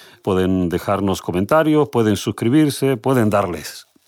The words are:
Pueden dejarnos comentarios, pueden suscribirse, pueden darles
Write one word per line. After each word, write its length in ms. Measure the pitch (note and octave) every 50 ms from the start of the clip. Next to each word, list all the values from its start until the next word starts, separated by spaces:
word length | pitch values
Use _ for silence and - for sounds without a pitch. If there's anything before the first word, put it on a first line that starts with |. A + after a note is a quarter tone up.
| - - - -
Pueden 480 | - G#2 F#2+ F#2 F#2+ F#2 F#2+ F#2 F2+ E2+
dejarnos 520 | F2+ F2 - G#2 G2+ G2 G2 G2 F2+ -
comentarios, 680 | - - E2 F2+ G2+ - D3+ D#3+ D#3+ D#3 D3+ D3+ C#3+ -
pueden 260 | - A#2+ A2 G#2+ G2+
suscribirse, 840 | - - - - - A2+ A#2 C#3 D#3 D#3 C#3+ - - C3+ C#3 C3
pueden 320 | G#2+ - C3 C3+ B2 G#2+ G#2+
darles 560 | F#2 G2+ G2 F2+ E2 D#2 D2 - - - - _ _ _ _